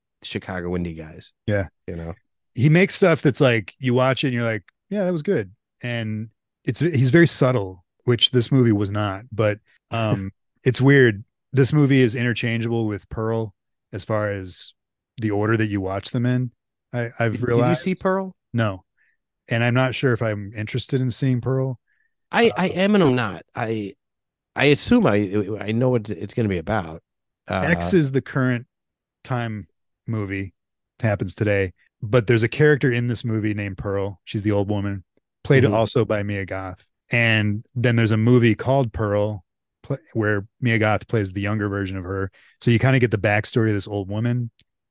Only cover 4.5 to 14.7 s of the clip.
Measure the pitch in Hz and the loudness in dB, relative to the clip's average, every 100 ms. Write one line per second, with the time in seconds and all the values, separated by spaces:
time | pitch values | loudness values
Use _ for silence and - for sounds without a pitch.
4.5 | 110 - _ - 208 180 175 147 170 95 | -4 -8 _ -8 -4 -2 -2 -2 -2 -4
5.5 | 107 _ _ 123 117 110 107 110 _ _ | -12 _ _ -8 -6 -6 -8 -10 _ _
6.5 | _ - 113 165 143 127 165 170 - 131 | _ -6 -2 0 2 4 6 6 4 2
7.5 | 127 95 92 _ _ - 120 - 127 113 | 2 -4 -12 _ _ 0 2 4 2 2
8.5 | 135 117 101 101 104 104 95 117 104 107 | 4 4 4 0 -2 -4 -4 -6 0 0
9.5 | 104 _ _ _ 117 110 101 98 - _ | 0 _ _ _ -4 -2 -2 -4 -12 _
10.5 | _ 135 120 131 139 123 101 - _ _ | _ -2 2 6 6 6 4 -6 _ _
11.5 | 127 135 151 139 135 123 113 123 113 117 | 0 2 4 4 4 2 2 -2 -2 -2
12.5 | 113 113 117 110 101 - 113 110 113 107 | -2 -2 -2 -2 -6 -8 -6 -4 -4 -6
13.5 | - _ _ _ 104 - 107 104 101 92 | -10 _ _ _ -10 -4 -2 -2 -6 -8
14.5 | 90 - | -10 -10